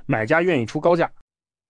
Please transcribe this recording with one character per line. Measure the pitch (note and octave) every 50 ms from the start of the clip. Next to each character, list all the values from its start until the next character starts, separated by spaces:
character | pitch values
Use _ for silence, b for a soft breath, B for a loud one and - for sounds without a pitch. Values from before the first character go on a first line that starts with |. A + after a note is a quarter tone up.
| B
买 | - C#3 A2 A2
家 | A2+ D#3 E3
愿 | F3 F#3 E3+ B2+
意 | A2+
出 | - - D#3
高 | D3 E3+ F3
价。 | E3+ D3+ - - - - _ _ _ _ _ _ _ _